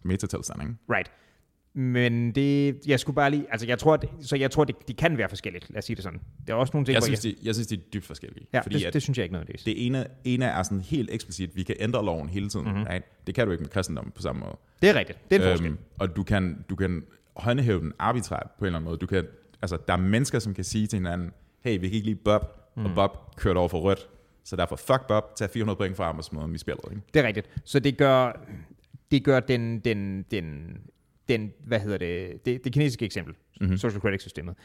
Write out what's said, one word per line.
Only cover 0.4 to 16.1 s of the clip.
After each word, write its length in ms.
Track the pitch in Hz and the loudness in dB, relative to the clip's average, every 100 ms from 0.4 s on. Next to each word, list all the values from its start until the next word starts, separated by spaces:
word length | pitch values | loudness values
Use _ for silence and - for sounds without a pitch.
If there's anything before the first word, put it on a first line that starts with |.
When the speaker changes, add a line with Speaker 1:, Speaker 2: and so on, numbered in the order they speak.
| - - | -6 -8
Speaker 1:
ikke? 140 | 73 117 - | -8 -8 -2
Speaker 2:
Right. 220 | 107 - - _ _ _ _ _ | -2 -2 -12 _ _ _ _ _
Men 580 | 139 127 123 123 117 120 127 | -4 0 4 4 4 2 2
det, 440 | 139 143 143 139 - | 2 4 2 0 2
jeg 120 | 127 | 0
skulle 160 | - 143 | 2 2
bare 160 | 139 | 2
lige, 140 | 147 - | 2 -2
altså, 160 | 113 117 | -4 -2
jeg 120 | 123 | 2
tror, 180 | 151 156 | 6 4
det, 120 | 127 - | 2 -8
så 140 | 135 139 | -2 0
jeg 160 | 135 | 2
tror, 120 | - | 4
det, 240 | 139 110 - | 2 2 -8
det 100 | 113 | 0
kan 200 | 165 143 | 2 2
være 120 | 95 | -2
forskelligt. 400 | 101 104 87 - | -2 -8 -10 -10
Lad 80 | 104 | -8
os 80 | - | -6
sige 100 | 113 | -6
det 80 | |
sådan. 180 | 92 82 - - - | -6 -10 -14 -14 -4
Der 60 | |
er 40 | 113 | 0
også 140 | 127 | 2
nogle 120 | 151 131 | 2 2
ting, 80 | |
Speaker 1:
Jeg 60 | 127 | 2
Speaker 2:
hvor 60 | 113 | 2
Speaker 1:
synes, 200 | 120 113 | 0 -2
Speaker 2:
jeg 80 | |
Speaker 1:
de, 40 | - 113 | -4 -4
jeg 80 | 110 | -2
synes, 120 | 113 | -2
de 80 | 104 | -6
er 40 | 87 | -6
dybt 120 | 101 - | -10 -8
forskellige. 420 | 76 - - - | -14 -16 -18 -4
Speaker 2:
Ja, 60 | 127 | -2
Speaker 1:
Fordi 180 | - 101 | 0 0
Speaker 2:
det, 60 | 85 | 0
Speaker 1:
at 80 | |
Speaker 2:
det 80 | 143 | 0
synes 160 | 135 123 | 0 -2
jeg 60 | |
ikke 100 | 90 | -2
nødvendigvis. 300 | 90 80 - | -4 -8 -8
Speaker 1:
det 220 | - 107 120 | -4 -2 0
ene, 220 | 135 - - | -2 -4 -8
ene 220 | 127 123 123 | -2 0 0
er 180 | - | 0
sådan 180 | 92 98 | -2 -2
helt 280 | 92 156 110 | 0 -2 0
eksplicit, 420 | 113 - 87 90 92 | -4 -8 -6 -6 -4
vi 80 | |
kan 120 | 90 107 | -4 -2
ændre 260 | 107 120 101 | -2 0 0
loven 240 | 82 73 | -2 -4
hele 200 | 95 101 | -4 -4
tiden, 160 | 104 107 | -4 -4
Speaker 2:
Mhm. 160 | 101 | -2
Speaker 1:
right? 440 | 107 90 - _ - | -2 -6 -8 _ -8
Det 80 | 98 | -2
kan 100 | 113 | 0
du 60 | |
ikke 120 | 85 | 0
med 60 | 82 | -4
kristendom 400 | 98 90 73 - - | -4 -4 -4 -8 -8
på 60 | |
samme 180 | 73 65 | -6 -6
måde. 180 | - - _ - | -8 -14 _ 4
Speaker 2:
Det 80 | 190 | 6
er 60 | 151 | 6
rigtigt. 240 | 92 - - | 2 -6 2
Det 60 | 196 | 4
er 40 | 92 | 6
en 60 | |
forskel. 160 | 87 85 | 4 2
Speaker 1:
Øhm, 80 | 73 - - | -4 -8 -4
og 160 | 95 | -4